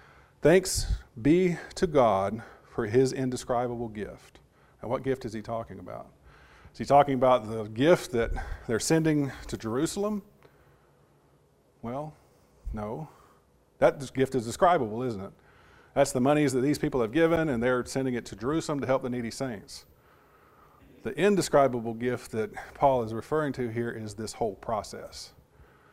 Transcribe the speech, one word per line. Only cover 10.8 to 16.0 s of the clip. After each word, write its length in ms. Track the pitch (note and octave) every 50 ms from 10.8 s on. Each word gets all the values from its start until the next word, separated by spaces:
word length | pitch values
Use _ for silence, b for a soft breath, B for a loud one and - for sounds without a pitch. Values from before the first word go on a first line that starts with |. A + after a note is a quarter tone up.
| b b b b b b b b b b b b b _ _ _ _ _ _ _
Well, 320 | - A2+ A#2+ C#3 D3+ D#3 D3 b b b b b b b b b b - -
no. 360 | G#2+ G#2 G#2 A#2 D3+ D#3 b b b b b b b b b _ _ _ _ _ -
That 340 | C3+ C#3+ - - C3+ B2 -
gift 220 | C3 C3 B2+ -
is 100 | C3 G#2+
describable, 560 | A#2 A2 - G3 F3 F3+ E3 B2+ G#2+ G#2 A2+
isn't 220 | B2+ B2+ A2+ F#2+ F#2+
it? 80 | - - b b b b b b b b b b b b
That's 160 | C3+